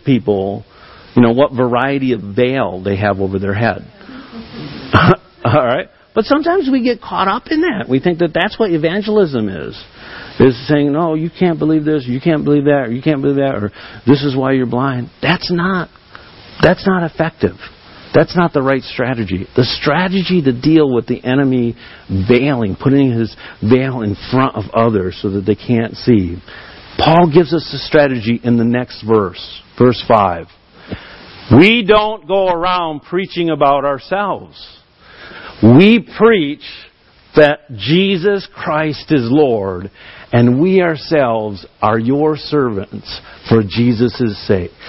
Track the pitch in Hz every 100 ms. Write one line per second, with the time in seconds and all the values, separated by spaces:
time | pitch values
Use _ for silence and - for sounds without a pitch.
0 | - 127 104 98 98 110 - - - -
1 | - 123 117 120 143 123 127 120 135 139
2 | 131 113 101 98 123 135 101 92 95 98
3 | 104 98 95 95 98 98 113 90 - -
4 | - - - 226 - - - - - -
5 | - - _ _ 123 151 123 135 - _
6 | _ - 214 294 320 381 277 262 240 233
7 | - 175 185 220 - 311 349 208 113 131
8 | 180 165 170 165 196 - 220 165 160 196
9 | 208 214 175 127 107 87 62 55 - -
10 | - - - - 131 117 - 147 143 147
11 | 170 156 165 - 185 156 151 156 151 156
12 | 123 131 175 151 143 147 143 143 120 123
13 | 160 143 143 139 135 120 104 - - -
14 | 117 139 143 131 131 135 123 120 139 123
15 | 123 - - 180 - 175 180 185 - -
16 | _ - - - - - 156 180 196 -
17 | 165 - 160 - 95 95 - - - -
18 | - - 160 180 170 147 135 135 - -
19 | 123 117 98 92 - - 127 - - 151
20 | 185 190 175 185 135 120 143 160 143 120
21 | 117 120 123 131 135 127 117 113 - -
22 | - 95 98 120 143 127 104 - 135 139
23 | 135 117 110 - - - 107 127 135 123
24 | 104 101 - 127 135 - 95 117 117 107
25 | 90 - 104 98 98 104 - 117 117 -
26 | - 110 87 90 - - - - - -
27 | - 165 175 151 147 160 - 139 - 156
28 | 143 127 107 117 120 117 117 123 123 -
29 | 107 110 95 - - - - - 123 117
30 | - 110 98 85 - _ _ - - -
31 | - - - - - 131 196 233 190 214
32 | 214 214 160 196 190 170 180 180 165 151
33 | - 175 190 170 165 147 143 139 139 135
34 | - 185 202 135 78 - - - _ _
35 | - - - - - - 107 131 202 233
36 | - - 220 214 143 147 - - - _
37 | _ _ _ - 147 151 - 113 101 175
38 | 196 185 196 202 - - - 156 156 143
39 | - 151 117 143 143 113 98 90 98 -
40 | - - - 120 120 127 180 190 175 156
41 | - 156 127 113 107 101 - _ 104 113
42 | 113 143 156 151 - 147 123 101 101 104
43 | - - - - - 113 101 110 120 110
44 | 120 - 120 101 - 98 87 -